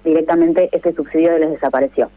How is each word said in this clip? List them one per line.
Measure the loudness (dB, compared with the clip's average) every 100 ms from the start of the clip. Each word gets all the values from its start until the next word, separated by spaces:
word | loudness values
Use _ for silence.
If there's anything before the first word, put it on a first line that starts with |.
directamente | -2 0 0 2 2 2 0
este | 0 -2
subsidio | -4 -4 0 2 2
les | 0
desapareció. | -2 -4 -2 -2 -2 -4